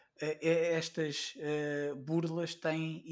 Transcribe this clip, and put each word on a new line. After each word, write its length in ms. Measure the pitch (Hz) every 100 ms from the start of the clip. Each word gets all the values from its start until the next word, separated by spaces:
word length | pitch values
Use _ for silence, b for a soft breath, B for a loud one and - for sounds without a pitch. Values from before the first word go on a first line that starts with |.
| B -
eh, 180 | 151 151
eh, 320 | 160 165 170 165
estas, 580 | 160 - 156 143 - -
eh, 560 | 151 151 147 147 147 139
burlas 600 | 135 165 165 165 165 -
têm 480 | 165 160 160 160 160